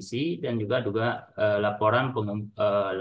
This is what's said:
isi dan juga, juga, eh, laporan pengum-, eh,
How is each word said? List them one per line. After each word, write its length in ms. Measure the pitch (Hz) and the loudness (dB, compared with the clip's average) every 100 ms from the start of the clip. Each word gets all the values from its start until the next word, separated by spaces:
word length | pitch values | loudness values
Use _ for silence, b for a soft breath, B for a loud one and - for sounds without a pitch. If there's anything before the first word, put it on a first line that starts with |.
isi 160 | 92 120 160 175 | -6 -4 -2 -4
dan 100 | 135 117 | -4 -2
juga, 140 | 104 123 107 | 0 0 0
juga, 180 | 107 117 - - - | 0 0 -2 -8 0
eh, 180 | 107 104 104 | 2 4 2
laporan 380 | 104 107 117 131 | 2 4 4 2
pengum-, 380 | 117 104 104 104 - | -2 -2 -4 -6 0
eh, 280 | 104 101 98 95 | 2 2 0 -2